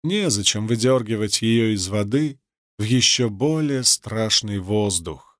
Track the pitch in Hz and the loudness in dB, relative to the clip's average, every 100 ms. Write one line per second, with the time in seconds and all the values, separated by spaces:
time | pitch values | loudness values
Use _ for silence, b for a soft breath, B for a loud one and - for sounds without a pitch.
0 | 151 202 190 104 98 107 110 117 120 131 | -2 -2 0 0 0 -2 -2 0 2 2
1 | 110 113 107 - 110 117 113 107 92 104 | 0 -4 -2 -2 2 2 2 0 -2 -2
2 | 101 135 151 135 _ _ _ _ 107 127 | 0 0 -2 -6 _ _ _ _ 0 2
3 | 120 - 120 101 139 156 151 135 123 - | 4 2 0 0 0 2 0 0 0 0
4 | - 113 110 - 107 101 92 107 104 92 | -2 -4 0 0 0 -4 0 2 2 0
5 | 82 78 - _ | -6 -12 -16 _